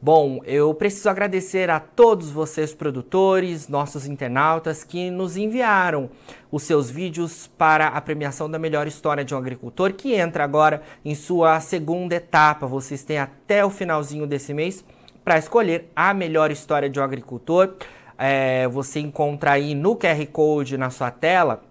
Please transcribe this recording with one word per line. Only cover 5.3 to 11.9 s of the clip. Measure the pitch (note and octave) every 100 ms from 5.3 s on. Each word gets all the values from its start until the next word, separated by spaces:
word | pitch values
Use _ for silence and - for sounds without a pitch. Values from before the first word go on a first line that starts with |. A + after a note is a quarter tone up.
| F3
enviaram | G#3+ A#3+ A#3+ G3+ F3+ D3+ C3 - - - _
os | D3+
seus | D3 D#3+ C3+
vídeos | C3 F3+ D#3+ E3+ - -
para | _ D#3+ D#3 D#3
a | C3
premiação | D3 D3+ D3 C3+ D#3
da | D#3+
melhor | D#3+ D3+ D3
história | D3 D#3+ D3
de | C3+ C#3
um |
agricultor, | B2+ B2+ A#2+ - F#3+
que | G3 C#4 A3+
entra | E3+ E3
agora | C#3+ D3 D3+ D3+ - - D3
em |
sua | D3 - F3+ D#3+ D#3+
segunda | D#3+ F#3 D#3